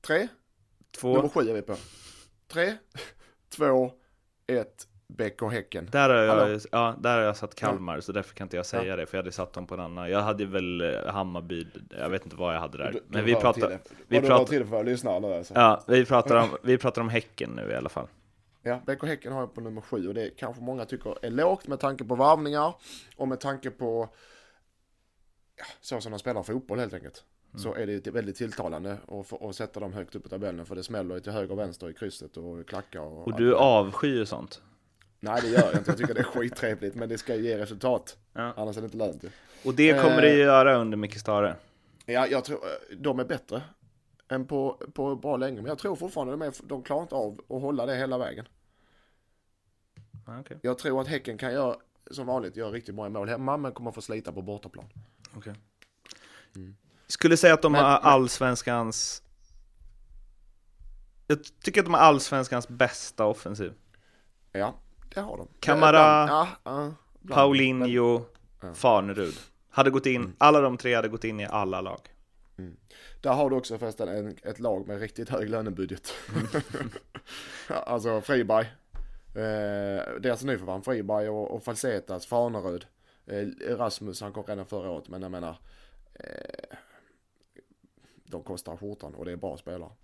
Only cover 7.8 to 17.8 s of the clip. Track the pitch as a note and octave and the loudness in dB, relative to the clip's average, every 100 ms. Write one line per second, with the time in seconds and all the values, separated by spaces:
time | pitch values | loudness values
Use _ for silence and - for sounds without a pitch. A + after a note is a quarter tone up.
7.8 | F2+ D#2 F2+ G2 F#2+ - G2 F2+ F2+ A#2 | -4 -8 -6 -6 -6 -12 -8 -8 -4 -4
8.8 | G#2 F#2 D#2+ F#2+ F2+ E2+ F2+ - F2+ F#2 | -4 -6 -6 -6 -6 -8 -8 -8 -10 -10
9.8 | E2+ F2 F2 G2 G#2 G#2 G2+ F#2+ F2+ F2+ | -10 -8 -2 0 0 -2 -2 -2 -2 -2
10.8 | E2+ B1 - G2 F#2 F2 E2+ E2+ D#2+ - | -2 -2 -4 -4 -4 -6 -8 -8 -8 -14
11.8 | - G1+ D2+ F#2 - E2 F2+ E2 D#2+ C2+ | -18 -8 -4 -4 -6 -6 -4 -4 -6 -6
12.8 | C#2 - - G#2 G#2+ A#2 G2 A#2 A2 F#2 | -6 -6 -6 -2 2 4 4 2 0 -2
13.8 | - - - B2 C3+ C3 B2+ D3 G#2+ A2 | -12 -20 0 2 6 6 6 0 0 -2
14.8 | A2+ B2 A#2+ F#2 G2+ F2+ F2 F#2+ A#2 G#2+ | -2 -2 -2 -2 -2 -4 -2 6 8 6
15.8 | - B2 A#2+ B2+ C#3 A#2 A2+ - A#2+ B2+ | 4 4 6 4 6 6 4 0 2 2
16.8 | C3 A#2+ A#2 A#2 - - A#1 A#1 G#1 A1+ | 2 -2 -2 -2 -4 -10 -8 -8 -6 -4